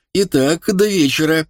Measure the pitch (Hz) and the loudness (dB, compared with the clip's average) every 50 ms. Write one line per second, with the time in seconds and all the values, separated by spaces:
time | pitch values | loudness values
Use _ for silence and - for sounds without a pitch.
0 | _ _ - 185 196 180 - 135 131 143 170 170 - - 202 185 208 214 196 180 | _ _ -2 -2 0 0 0 0 2 2 0 -2 -2 -2 0 0 0 0 2 0
1 | 147 135 - - 156 156 160 160 156 | 0 0 0 0 0 0 0 -2 -2